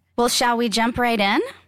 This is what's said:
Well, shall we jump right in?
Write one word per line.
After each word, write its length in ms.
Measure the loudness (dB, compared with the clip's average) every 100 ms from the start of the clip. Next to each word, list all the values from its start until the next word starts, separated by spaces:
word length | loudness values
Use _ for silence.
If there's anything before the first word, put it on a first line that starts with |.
| _ -2
Well, 120 | 0
shall 280 | 2 0 0
we 120 | 0
jump 300 | 0 0 0
right 200 | 0 0
in? 220 | 0 0 -2 -8